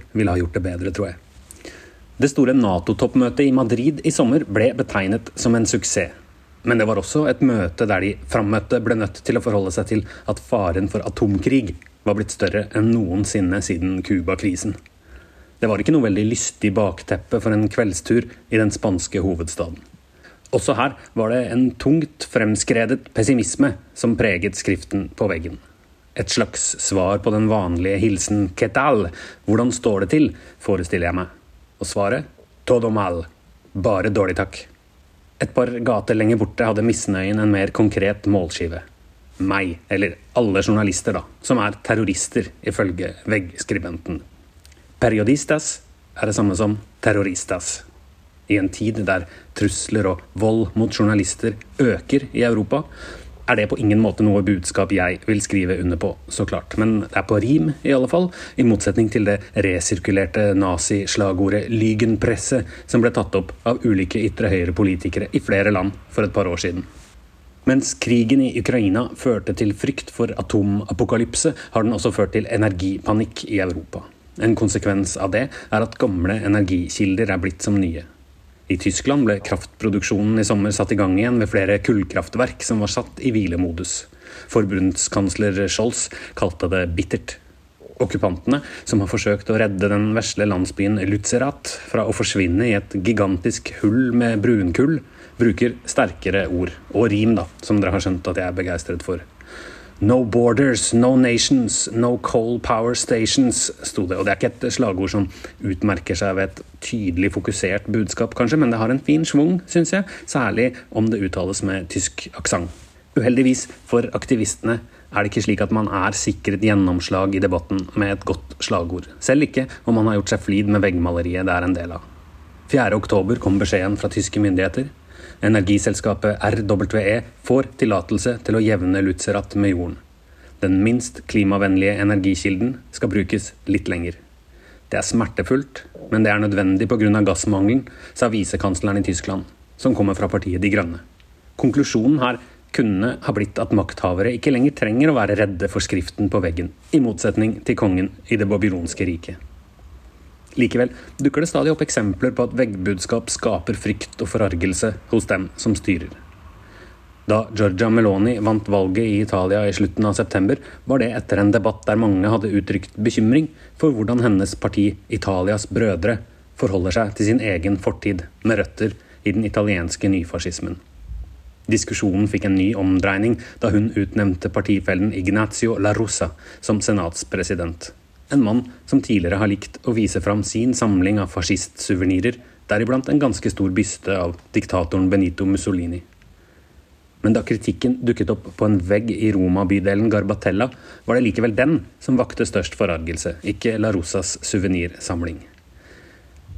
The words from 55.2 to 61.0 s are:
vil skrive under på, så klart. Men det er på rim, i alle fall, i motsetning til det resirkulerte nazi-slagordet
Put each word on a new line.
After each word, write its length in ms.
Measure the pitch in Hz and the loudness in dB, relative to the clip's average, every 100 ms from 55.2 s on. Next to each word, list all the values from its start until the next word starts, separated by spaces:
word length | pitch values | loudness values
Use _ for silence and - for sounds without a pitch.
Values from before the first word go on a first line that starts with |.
| - | -2
vil 140 | 101 | -2
skrive 320 | - 101 90 92 | 0 0 0 0
under 160 | 87 85 | 0 0
på, 120 | 98 - - | -2 -6 -10
så 140 | - 98 | -6 -4
klart. 300 | 85 - - | -4 -4 0
Men 220 | 110 107 | 2 2
det 140 | - 98 | 0 -4
er 60 | 92 | 0
på 140 | 104 | 2
rim, 300 | 113 156 160 139 | 4 2 2 0
i 80 | 135 | 0
alle 140 | 135 127 | 2 2
fall, 200 | 170 180 - - | 2 0 -4 -8
i 80 | - | 2
motsetning 440 | 120 104 101 117 110 | 4 4 2 2 2
til 160 | 117 104 | 2 2
det 80 | 101 - - 98 | 0 -2 -2 0
resirkulerte 800 | 90 - 92 107 98 92 110 101 | 0 -2 -2 2 2 2 2 2
nazi-slagordet 1080 | 95 95 87 - 101 | 2 2 0 0 -2